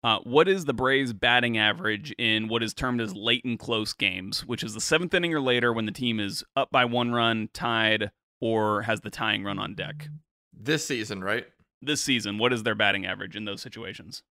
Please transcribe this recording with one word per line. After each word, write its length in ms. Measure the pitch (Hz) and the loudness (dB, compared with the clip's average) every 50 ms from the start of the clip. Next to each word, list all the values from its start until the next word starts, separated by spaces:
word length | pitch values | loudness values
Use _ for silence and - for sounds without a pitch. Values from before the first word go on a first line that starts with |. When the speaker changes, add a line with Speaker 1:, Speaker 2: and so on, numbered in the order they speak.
Speaker 1:
uh, 180 | - 120 110 98 - | 2 2 0 0 0
what 240 | 120 123 151 170 | 2 4 6 6
is 160 | 190 190 190 165 | 6 4 2 0
the 100 | 143 127 | -2 0
Braves' 380 | 113 127 131 135 139 139 120 | 2 2 4 4 4 2 0
batting 460 | 113 95 - 120 120 123 120 120 117 | -2 2 4 4 4 6 4 2 2
average 560 | 110 107 107 104 - 185 110 107 101 101 147 110 | 4 4 4 2 2 0 -2 -2 -2 -4 -10 -6
in 300 | - 120 113 110 110 110 | -2 2 2 2 2 2
what 160 | 110 113 117 117 | 0 0 0 0
is 100 | 107 - | -2 -4
termed 280 | - 127 127 123 120 | -4 -2 0 0 0
as 120 | 113 101 92 | -2 -2 -4
late 300 | 101 104 117 120 101 - | -4 0 0 0 2 0
and 160 | 123 117 104 | -4 -4 -4
close 320 | - - 117 107 107 104 | -4 -2 -2 -2 -2 -4
games, 540 | - - - 98 90 92 92 98 - - - | -4 -2 -2 -2 -2 -4 -8 -6 -8 -8 -6
which 180 | - 120 - - | -6 -6 -6 -6
is 100 | 117 107 | -8 -6
the 60 | 110 | -6
seventh 340 | - - 156 160 180 165 - | 0 2 2 2 2 2 0
inning 200 | 180 175 170 165 | 0 2 2 0
or 80 | 151 | 0
later 320 | 135 127 123 123 120 120 117 | 2 2 2 4 4 2 2
when 120 | 113 110 | 0 -2
the 60 | 104 | -4
team 300 | 98 - 127 120 113 110 | -4 -2 -2 -2 0 -2
is 200 | 104 98 87 - - _ _ | -2 -4 -6 -8 -10 _ _
up 160 | 139 131 _ | -2 -2 _
by 140 | - 131 123 | 2 2 2
one 260 | 120 120 123 120 120 | 4 2 0 0 0
run, 380 | 120 120 117 113 113 110 107 - _ | 2 2 2 2 2 0 -4 -6 _
tied, 580 | - - 120 117 113 110 110 110 107 104 101 _ _ _ _ _ _ | -6 -4 -2 0 2 4 2 2 2 0 -4 _ _ _ _ _ _
or 440 | 123 113 113 110 107 104 107 101 101 | -2 0 2 2 2 2 2 0 0
has 180 | 113 110 104 | -2 -2 -2
the 80 | - 104 | -4 -12
tying 340 | - - 117 107 107 107 98 | -6 -2 0 0 0 0 0
run 160 | 101 98 98 | -4 -4 -4
on 160 | 101 - 107 | -4 -6 -6
deck? 320 | 92 92 - - - - - - - _ _ _ _ _ _ _ | -8 -8 -8 -10 -12 -12 -14 -14 -16 _ _ _ _ _ _ _
Speaker 2:
This 320 | - 104 135 156 147 151 | -8 -2 -2 -2 -2 0
season, 360 | - 135 117 107 104 107 95 | -2 -4 -4 -4 -6 -6 -6
right? 260 | 92 98 107 120 - - _ _ _ _ _ _ | -4 -2 -4 -4 -4 -10 _ _ _ _ _ _
Speaker 1:
This 200 | 131 139 151 135 | -4 -4 -2 -2
season, 360 | - 139 131 117 101 101 101 | 2 2 0 0 0 -2 -2
what 160 | 107 113 123 127 | 2 2 2 2
is 100 | 117 110 | 2 0
their 120 | 117 107 | -2 2
batting 300 | 104 107 101 98 101 95 | 4 4 4 4 2 -2
average 300 | 92 95 98 101 95 82 | -6 -6 -8 -8 -10 -10
in 80 | 104 107 | -10 -8
those 180 | 104 101 98 | -8 -10 -10
situations? 600 | - - - 113 113 - 95 - 87 90 - - _ _ _ | -12 -14 -14 -12 -12 -12 -12 -14 -16 -16 -18 -18 _ _ _